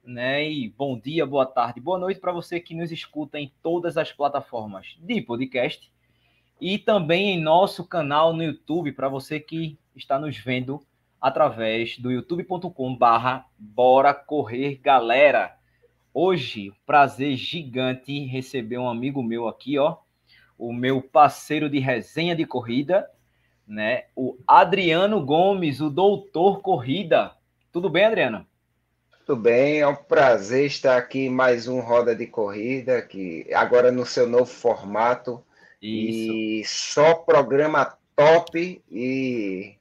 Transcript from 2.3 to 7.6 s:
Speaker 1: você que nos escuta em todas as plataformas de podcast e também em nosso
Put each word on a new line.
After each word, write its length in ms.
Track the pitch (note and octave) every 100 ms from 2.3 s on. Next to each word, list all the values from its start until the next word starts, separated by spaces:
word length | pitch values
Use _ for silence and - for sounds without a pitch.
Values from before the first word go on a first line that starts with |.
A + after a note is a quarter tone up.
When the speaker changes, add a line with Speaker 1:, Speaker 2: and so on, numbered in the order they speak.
Speaker 1:
você 260 | F3 E3 F3
que 160 | -
nos 160 | E3 E3+
escuta 480 | D#3+ - - C#3 D3+
em 140 | C#3 _
todas 340 | E3 F3 E3+ D#3
as 140 | D3+
plataformas 880 | - - C#3+ - A#2+ G#2+ F#2+ - -
de 240 | E3+ A3+
podcast 720 | A#2+ A#2+ C3 B2+ B2 - _ _ _ _ _ _ _ _
e 160 | E3+ G3+
também 540 | - G#3 D3+ F3 G3+
em 100 | F3+
nosso 460 | D#3 E3+